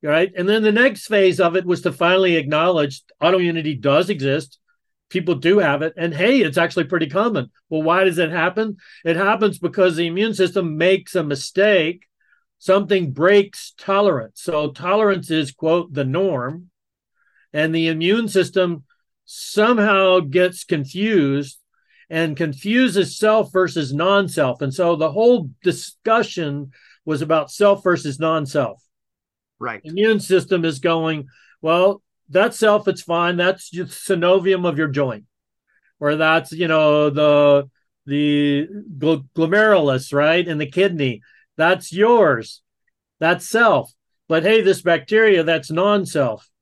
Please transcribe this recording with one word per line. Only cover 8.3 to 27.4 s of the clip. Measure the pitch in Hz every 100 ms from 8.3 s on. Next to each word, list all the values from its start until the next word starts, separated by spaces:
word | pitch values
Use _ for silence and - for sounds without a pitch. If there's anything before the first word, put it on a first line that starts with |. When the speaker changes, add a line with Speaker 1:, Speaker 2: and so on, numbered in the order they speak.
| 175 165 185 220 202 _ -
Speaker 1:
It | 165 165
happens | 196 214 208 147
because | 175 170 185 160
the | 170
immune | 170 220 208
system | 185 190 175 156
makes | 170 190 - 185
a |
mistake. | 156 139 - - 208 196 156 175 _ _ _ _ _ _
Something | - 190 190 196 170
breaks | 131 170 202 196 - - _
tolerance. | - 196 202 147 110 -
So | - 156 147
tolerance | - 175 202 214 185 135
is, | 160 143
quote, | - 160 170 170
"the | 139 135
norm." | 143 196 147 123 160 180 _ _ _ _ _ _ _ _
And | 151 160
the | 165 165
immune | 160 170 214 226
system | 190 180 190 180 165 - _ _ _ _
somehow | - - - 214 240 208 196 190 185
gets | 156 151 180 180
confused | - 165 135 175 214 208 143 139 135 - _ _ _ _ _
and | 160 165 143
confuses | 165 135 196 233 254 196 165 -
self | 214 220 202
versus | 185 180 165 143
non-self. | 143 175 202 196 - 139 123
And | 143
so | 131 175 165
the | 160
whole | 151 233 247 147 -
discussion | 185 170 - - - 226 - - 156 143 139 _ _ _
was | - 151
about | 156 160